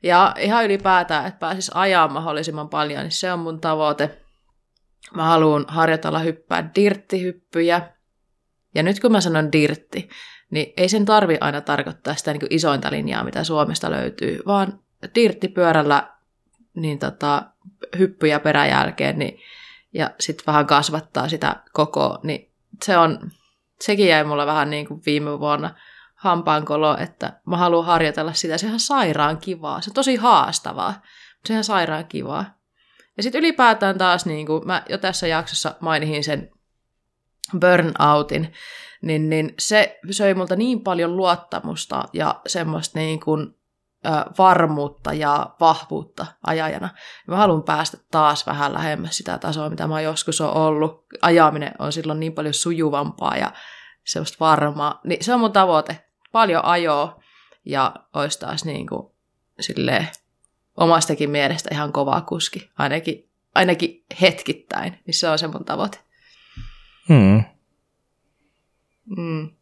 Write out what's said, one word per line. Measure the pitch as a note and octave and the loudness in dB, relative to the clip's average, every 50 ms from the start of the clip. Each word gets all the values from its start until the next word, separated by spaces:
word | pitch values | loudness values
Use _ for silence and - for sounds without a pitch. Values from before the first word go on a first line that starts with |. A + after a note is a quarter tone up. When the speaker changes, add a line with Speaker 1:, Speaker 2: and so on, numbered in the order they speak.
| - | 2
Speaker 1:
Ja | F3 F3 F3 F#3+ - - - | 4 6 6 6 4 4 0
ihan | A#2 G3+ G#3+ A#3 A3+ | -2 0 2 2 2
ylipäätään, | G#3 G3 G3 G3 G3 F#3 F3+ F3 F3+ E3 D3+ C#3+ | 2 0 0 2 2 2 2 2 0 -2 -2 -2
että | F#3+ F#3 _ | -4 -8 _
pääsis | - E3 F3+ F#3+ F#3 - - | -6 -6 -6 -6 -6 -6 -2
ajaa | E3+ F#3+ G3 F#3+ F3 D#3+ D3+ | 0 0 2 4 4 2 2
mahdollisimman | C#3 D#3 D#3+ E3 D3+ D3+ D#3+ E3 D3+ D3+ D3+ D3+ | 0 -4 -6 -4 -4 -4 -4 -6 -6 -8 -10 -6
paljon, | - D3+ D3+ D3 C#3+ C#3 D3 | -4 -4 -2 -2 -4 -8 -8
niin | E3 D#3+ | -6 -6
se | - - F#3 F3+ | -4 -4 -4 -4
on | F3 | -4
mun | E3 E3 D#3+ D#3+ | -4 -6 -8 -6
tavoite. | D#3+ E3 D#3 D#3 D#3 D3+ D3 D3 C#3+ D3+ - - _ _ _ _ _ _ _ _ _ _ _ _ _ _ _ _ _ - - | -2 -2 0 0 0 0 0 0 -2 -4 -4 -12 _ _ _ _ _ _ _ _ _ _ _ _ _ _ _ _ _ -14 -6
Mä | E3+ D#3+ | -2 2
haluan | D#3+ E3 D#3+ D#3+ D#3 D3+ D3 C#3+ C#3+ | 4 6 6 6 6 4 2 0 -2
harjoitella | D3+ E3 D#3+ D#3+ D#3+ D#3 D#3+ D#3+ D3+ D#3+ | 0 2 2 2 2 0 0 -2 -2 -2
hyppää | D#3+ E3 D#3+ D#3+ _ _ F3 E3+ E3 D#3 - | -2 -2 -4 -6 _ _ -2 -2 -2 -2 0
dirttihyppyjä. | F#3+ G3+ G3+ G3 G3 _ _ F#3+ F#3+ F3+ F#3 F3 - _ _ - E3+ E3 E3+ E3+ F3 E3+ - _ _ _ _ _ _ _ _ _ _ _ _ _ _ _ _ _ | 2 4 4 2 0 _ _ -4 -4 -4 -4 -8 -10 _ _ -2 0 2 2 2 0 0 -6 _ _ _ _ _ _ _ _ _ _ _ _ _ _ _ _ _
Ja | D#3 D#3 | 0 0
nyt | F3 G3 G3 | 0 0 2
kun | - B3 A3+ | 2 4 4
mä | G3+ | 4
sanon | F3 F3 E3 D#3+ D#3 D3+ D3 | 2 2 0 0 0 2 2
dirtti, | D#3 D3 D3 D3+ - _ _ - - - - - - - - - - _ _ | 2 2 2 0 -4 _ _ -12 -10 -10 -12 -18 -20 -20 -20 -20 -20 _ _
niin | - D#3 D#3 - - | -4 -4 -4 -4 -2
ei | - F3+ F3+ | 0 0 2
sen | G3 A3 G#3 | 2 2 4
tarvi | G3+ G#3+ G#3+ G3+ E3+ D#3+ C#3+ | 4 4 4 6 4 2 2
aina | - D3 C#3+ D3 | 0 -2 -4 -4
tarkoittaa | C#3+ - D3 C#3 C#3 - D#3 _ _ - C#3+ | -4 -2 -2 -2 -2 -6 -8 _ _ -8 -8
sitä | - - - D3 | -6 -4 -4 -4
niinku | D3 C#3+ - | -4 -4 -2
isointa | - D#3+ D#3+ D#3+ C#3+ C3+ - - | 0 0 2 2 0 0 -2 -4
linjaa, | C#3+ D3 - - - - - | -4 -4 -4 -4 -4 -4 -4
mitä | - - - D#3+ | -4 -4 -6 -4
Suomesta | D#3 D#3+ D3+ D3+ - D#3 D#3 - E3+ | -2 0 0 0 0 0 -4 -4 -4
löytyy, | D#3+ - - - - - - - - - - | -4 -2 -4 -6 -6 -4 -6 -4 -4 -6 -2
vaan | - G3+ G3+ G3 F#3+ G3+ - _ _ _ _ - - _ | 0 0 0 0 -2 -6 -12 _ _ _ _ -18 -4 _
dirttipyörällä | A#3 A#3 A3+ A3 - - F#3 - F3+ F3+ E3+ D#3+ D#3+ D3 D3 D3 C#3 - - - _ _ _ _ _ _ _ _ _ _ _ _ | 4 4 4 2 0 -6 -4 0 2 2 4 4 4 4 4 4 2 2 -2 -12 _ _ _ _ _ _ _ _ _ _ _ _
niin | F3 D#3+ D#3 D3 C#3+ | -6 -4 -4 -4 -4
tota, | C#3+ C#3 C3+ _ - D3 C#3+ C#3+ - - _ _ _ - _ _ - - - F3 | -6 -6 -6 _ -2 -2 -2 -2 -2 -8 _ _ _ -20 _ _ -16 -12 0 2
hyppyjä | F#3+ F#3+ - _ - D3+ D3+ D3 | 2 2 2 _ 0 2 2 2
peräjälkeen | D3 D#3 D3 C#3+ C#3+ C#3+ C3+ C3+ C#3 - - - C#3 C#3 C#3 D#3 | 2 2 2 4 4 4 4 2 2 0 -2 -2 -2 -2 -2 -2
niin, | C#3+ - - - - - - - - - - _ _ _ _ | -4 -6 -6 -12 -20 -20 -20 -20 -20 -20 -20 _ _ _ _
ja | F3+ D#3 - - _ | -6 -6 -6 -6 _
sit | - - D3+ - - | -8 -8 -8 -8 -4
vähän | - D3+ D3+ D3 | 0 2 2 4
kasvattaa | C#3+ D3 C#3+ D3 - D#3 D#3 D#3 _ _ - B2+ D#3 | 4 4 4 4 0 -4 -6 -8 _ _ -6 -4 -4
sitä | D#3+ D#3 D3 C#3+ - - _ _ _ | -4 -4 -2 -4 -4 -4 _ _ _
koko, | - D3+ D3+ - D3 C#3+ C3 - - - | -2 -2 0 0 0 0 0 -2 -4 -8
niin | D#3 D3 - _ _ _ _ _ _ - - - | -8 -8 -8 _ _ _ _ _ _ -18 -12 -2
se | - F#3+ F3 | 2 4 4
on, | E3 D#3+ D#3+ - - - - _ _ _ _ _ _ _ _ _ | 4 4 2 -2 -8 -16 -18 _ _ _ _ _ _ _ _ _
sekin | - - G#3 G3 G#3 F3+ | -2 -2 2 4 4 6
jäi | E3 D#3 D3+ | 6 4 4
mulla | D3+ D3 D3 D3 | 2 0 -2 0
vähän | C#3+ D3+ D#3 C#3+ D3 | 0 0 0 0 -2
niinku | D3 D3 D3 - D3 D#3+ _ | -2 -6 -8 -10 -12 -8 _
viime | - D3 D3+ D3+ D3 D3 C#3+ | -2 -2 -2 -2 -4 -6 -4
vuonna – | D3 D3 D3 D3 D3+ D#3 D#3 _ - - - - - _ _ | -2 -2 -2 -2 -4 -8 -10 _ -20 -20 -20 -20 -20 _ _
hampaankolo, | _ - G3 F3 E3+ E3 E3 D#3 D3+ D3 - D3+ D3+ D#3 D3+ D3 - | _ -2 0 0 0 0 0 0 0 0 -2 -2 0 2 2 0 0
että | - D3+ _ _ - - - _ _ | -4 -10 _ _ -10 -10 -10 _ _
mä | - F3+ | -6 -2
haluan | F3 F3 F3 E3+ E3+ E3 | 0 2 2 2 2 2
harjoitella | E3+ E3+ E3 D#3+ D3+ D3 - D#3 E3 D#3+ | 2 2 2 2 0 -2 -4 -6 -4 -4
sitä, | - - E3 D#3+ D#3+ | -4 -4 -4 -4 -4
se | F#3+ | -4
on | A3 | -4
ihan | A3 A#3 | -4 -4
sairaan | A3+ - C#4+ C#4 A#3 F3 D3+ D3 D3+ D3 D#3+ D#3+ | -2 0 0 0 2 0 0 0 0 0 -2 -4
kivaa, | - G3 F#3 E3 D#3+ D3 C#3+ - | -6 -10 -10 -8 -8 -8 -8 -8
se | E3+ G3+ | -10 -6
on | - | -4
tosi | C4 C4+ C4+ C4 | -2 0 2 0
haastavaa, | A#3 G#3+ B3 A3+ D#3+ C3+ - - - - - - - F2 - G3 | 2 4 6 6 6 4 2 -2 -6 -6 -6 -6 -4 -4 -4 -4
mutta | - _ _ - - - - _ _ _ | -8 _ _ -20 -20 -20 -20 _ _ _
se | - A3 | -4 -4
on | |
ihan | A3 G#3+ | -4 -2
sairaan | G#3+ G#3+ F#3+ E3+ D#3+ D#3 D#3 E3 | 0 0 0 0 0 -2 -6 -8
kivaa. | - - D3+ C3 - C#3+ D3+ F#3+ G3 _ _ _ _ _ _ _ _ _ _ _ _ _ | -8 -10 -10 -8 -6 -6 -6 -8 -8 _ _ _ _ _ _ _ _ _ _ _ _ _
Ja | - G3+ | -6 -6
sit | B3 A#3+ | -4 -2
ylipäätään | C#4 D4+ E4 D#4+ - B3+ A#3+ A3 A3 G#3+ G3 F#3+ F#3 | 0 0 0 2 4 6 6 6 4 2 0 0 2
taas, | F#3 F#3 F3 F3 - | 2 2 2 2 0
niinku, | F3+ D#3 D3+ D#3 D3+ D#3 D#3+ - | -4 -6 -6 -4 -4 -4 -4 -2
mä | - F#3 E3+ - - | -4 -4 -4 -4 -6
jo | - - | -8 -4
tässä | - F#3 F3+ - - | -4 -4 -4 -4 -4
jaksossa | E3+ D#3+ D#3+ E3 - - - - D#3 - - | -2 -2 -2 -4 -4 -6 -6 -6 -6 -8 -6
mainihin | - D#3+ D#3+ D3 D3+ D#3 D#3 D3 D3 | -4 -2 -2 -2 -2 -2 -4 -4 -4
sen | D#3 D3+ - - - _ _ _ _ _ _ _ _ _ _ _ _ _ _ _ _ _ _ - - - F3 | -4 -4 -6 -6 -12 _ _ _ _ _ _ _ _ _ _ _ _ _ _ _ _ _ _ -14 -8 -4 2
burnoutin, | E3+ F3+ F3+ F3 F3 E3 - - D3 D3 D3 D3 D3+ D3 D3 D3 D#3+ D#3+ - - - - - - - - - _ - | 4 4 6 4 2 0 0 2 4 4 6 4 2 0 -2 -4 -4 -6 -8 -16 -20 -20 -20 -20 -20 -20 -18 _ -6
niin, | E3 D#3 D#3 D#3 D#3 | -2 -2 0 0 0
niin | D#3 D#3 D#3 D#3 - - | 0 0 -2 -2 -6 -6
se | - - G#3+ G#3+ G#3 - - - _ E3 | -4 2 4 4 4 2 -2 -12 _ -8
söi | G3 G3 G#3 G3 F#3+ | -4 2 2 2 2
multa | F#3 F#3 F3 F#3 | 2 0 -2 0
niin | F#3 A3+ B3+ B3+ A3+ | 0 0 0 0 -2
paljon | A#3 G3 F3+ E3+ E3+ E3+ F3 | -2 -2 0 0 0 0 0
luottamusta | F#3 F#3+ F3+ F3 F3+ F3 _ - - - D#3 D3+ D#3 - _ - - - - - | 0 2 2 2 2 -2 _ -10 -8 -8 -8 -8 -8 -8 _ -6 -6 -6 -6 -4
ja | - D#3 D3 - - _ | -2 -2 -2 -2 -4 _
semmoista | - - F#3 E3 D#3+ D#3 D#3 D#3 - _ D#3+ | -6 -6 -4 -4 -4 -4 -4 -6 -6 _ -4
niinku, | D#3 D#3 D#3 D#3 - - D#3 | -4 -4 -4 -4 -2 -2 -2
ö, | D3+ D3 D3 _ _ _ _ _ _ _ _ _ _ _ E3 D#3+ D3+ - - - - | -2 -2 -8 _ _ _ _ _ _ _ _ _ _ _ -2 -2 -2 -2 -4 0 4
varmuutta | F#3+ F#3 F3+ - E3+ D#3 D3+ D3 C#3+ C#3+ - _ - - D3+ | 6 6 6 6 4 2 0 -2 -4 -6 -8 _ -8 -6 -4
ja | D3+ D3+ D3 C#3+ C#3+ - - - _ | -2 0 0 0 0 -2 -4 -4 _
vahvuutta | E3+ E3 D#3 - - - D#3+ D3+ D#3 - _ - E3+ - - _ _ | 4 4 4 4 -2 -10 -10 -10 -10 -12 _ -14 -14 -14 -14 _ _
ajajana. | - D#3+ D#3+ D#3+ D#3 D3+ - - F#3 - - - - - - _ | -4 -4 -2 -4 -4 -6 -6 -10 -10 -12 -14 -20 -20 -20 -20 _
Mä | - E3 | -6 2
haluan | F#3+ G#3+ G3 E3+ D#3 D3+ | 4 4 4 4 2 2
päästä | - D#3 D3+ D#3+ D#3 - - _ _ | 0 0 0 0 -2 -2 -12 _ _
taas | - D#3+ D#3 D3+ D3 D3+ - | 0 4 4 4 2 0 -4
vähän | - - D3 C#3+ C#3 - | -6 -4 -2 -2 -2 -2
lähemmäs | - D#3+ D#3 D3+ - E3+ E3 - | -4 -4 -4 -4 -6 -6 -8 -8
sitä | - - - - - | -8 -6 -8 -8 -6
tasoa, | - E3+ D3+ D#3 D3+ D#3 | -6 -6 -6 -6 -6 -8
mitä | E3 D#3+ E3 | -6 -6 -4
mä | D#3 D#3 D#3 | -4 -4 -2
joskus | D#3 D#3 D#3 D#3 - - D#3 - | -2 -4 -4 -4 -4 -4 -2 -2
oon | D#3+ D3 - | -2 0 0
ollut. | D#3 D#3 D#3 D#3 D3+ D#3 D#3 D#3 _ _ _ - - - | 2 2 2 2 2 0 -2 -2 _ _ _ -8 0 2
Ajaminen | F3 E3+ E3+ D#3+ D3+ D3+ D3+ D3 D3 - - | 4 6 6 6 6 4 0 -6 -8 -8 -8
on | - D3 D3 | -6 -6 -6
silloin | E3 D#3 D#3 D3+ D#3 | -6 -6 -6 -6 -4
niin | D#3+ D#3+ D#3+ | -6 -6 -6
paljon | D#3+ D3+ D3+ D3 | -6 -6 -4 -4
sujuvampaa | - - F3 E3+ E3 D#3+ D3+ C#3+ C#3+ D3 D3+ - - - C#2+ B1+ | -4 -2 -2 -2 0 0 0 0 -2 -4 -4 -6 -6 -4 -4 -2
ja | B1+ - - - - - - - - - - _ _ _ | -2 -4 -6 -6 -10 -20 -20 -20 -20 -20 -20 _ _ _
semmoista | - - - D#3 - - _ | -8 -6 -6 -6 -8 -6 _
varmaa. | E3 D#3+ D#3 D3+ D3+ D3 D3 D3+ D3 D3+ D3 - _ | 2 4 4 4 2 -2 -2 -4 -4 -6 -6 -6 _
Niin | - F3 - - | -6 -4 -4 -2
se | G3+ B3 | 0 0
on | B3 | 2
mun | A#3 G#3+ G3 | 2 2 4
tavoite. | G3+ F#3+ F#3 E3+ D#3 D3+ - D#3+ D#3 _ _ _ _ _ _ - | 4 4 6 4 2 2 0 -10 -12 _ _ _ _ _ _ 0
Paljon | A3 A3+ G3+ E3+ E3 - | 2 2 2 2 0 2
ajoa | - F3 F3 E3+ D#3+ D3+ C#3+ D3 D#3 - _ _ _ _ _ _ _ _ _ _ | 2 0 0 2 0 0 0 0 -4 -6 _ _ _ _ _ _ _ _ _ _
ja | - C#3 C#3 C3 - - - _ _ _ | -6 -2 -2 -2 -2 -2 -6 _ _ _
ois | D3+ C#3+ D3+ D3+ | -6 -4 -4 -6
taas | - - - - D#3+ - | -8 -8 -8 -8 -8 -6
niinku | D#3+ C#3+ - - - - - - _ _ _ _ _ _ _ _ _ _ _ | -6 -8 -8 -8 -8 -10 -10 -10 _ _ _ _ _ _ _ _ _ _ _
silleen | - - - - - B2 B2+ A2 - D#3+ - - _ _ _ _ _ _ _ _ _ _ _ | -10 -8 -4 -2 -2 0 0 0 -2 -4 -10 -16 _ _ _ _ _ _ _ _ _ _ _
omastakin | - D#3+ E3 E3+ D#3+ D#3+ - D#3 C#3+ D3 C#3+ | 0 4 4 6 4 4 0 -2 -2 -2 -2
mielestä | D3 D3 C#3 C#3 D#3 D#3+ - - - | 0 0 0 0 -2 -4 -6 -6 -6
ihan | D3 D3+ D3 D3 | -6 -6 -4 -2
kova | C#3+ C#3+ C#3 C3+ - | -2 0 0 0 -2
kuski, | D#3 - E3 E3+ - - - F#3 - _ _ - | -2 -4 -6 -6 -6 -6 -6 -10 -16 _ _ -4
ainakin, | C#3+ C3+ C#3+ D#3+ E3 E3+ D#3 - _ _ _ _ _ _ _ | -4 -2 -2 -4 -4 -6 -8 -8 _ _ _ _ _ _ _
ainakin | - F#3 F3+ F3 D#3 - - - _ _ _ - - | 2 4 4 2 0 0 -6 -6 _ _ _ -4 2
hetkittäin. | - F3+ D#3+ - - - C#3 - _ _ - - - F3+ F3 _ _ | 2 2 2 2 -6 -8 -8 -8 _ _ -8 -6 -6 -8 -10 _ _
Niin | - E3+ | -6 -4
se | - - E3+ | -2 0 0
on | D#3 D3+ | 0 0
se | E3+ | -2
mun | D#3 D#3 - - | -6 -8 -10 -8
tavoite. | - - - F3 G3+ - - _ _ _ _ _ _ _ _ _ _ _ - - - - - - _ _ _ _ - | -6 -4 -4 -4 -4 -6 -12 _ _ _ _ _ _ _ _ _ _ _ -16 -16 -16 -18 -20 -20 _ _ _ _ 6
Speaker 2:
Hmm. | E3 C3+ G2+ F#2+ G2+ A2 A2 - _ _ _ _ _ _ _ _ _ _ _ _ _ _ _ _ _ _ _ _ _ _ _ _ _ _ _ _ _ _ _ - G3 | 8 8 10 8 8 6 4 0 _ _ _ _ _ _ _ _ _ _ _ _ _ _ _ _ _ _ _ _ _ _ _ _ _ _ _ _ _ _ _ -12 -10
Speaker 1:
Mm. | F3+ E3+ E3 D#3+ D#3 D#3 D#3 _ _ | -8 -6 -4 -4 -6 -6 -10 _ _